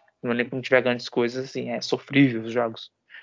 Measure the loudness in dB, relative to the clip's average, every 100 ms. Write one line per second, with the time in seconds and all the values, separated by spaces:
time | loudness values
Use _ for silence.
0 | _ _ -2 -2 -2 -6 2 4 4 -2
1 | -2 -2 0 -2 -8 -8 -6 -6 -4 -4
2 | 2 6 6 4 -4 -2 -2 -4 -16 _
3 | _ -20